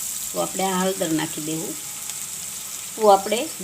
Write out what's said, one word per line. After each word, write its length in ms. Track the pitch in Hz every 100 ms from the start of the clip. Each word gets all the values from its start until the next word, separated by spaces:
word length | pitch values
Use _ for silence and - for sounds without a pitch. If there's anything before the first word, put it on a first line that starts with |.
| - - -
તો 60 | 180
આપણે 220 | 165 190 190
આ 120 | 185
હળદર 320 | 190 190 170 156
નાખી 280 | 156 - 151
દેવું. 260 | 160 190 - - - - - - - - - - - -
તો 60 | - 214
આપણે 280 | 196 214 220 311 -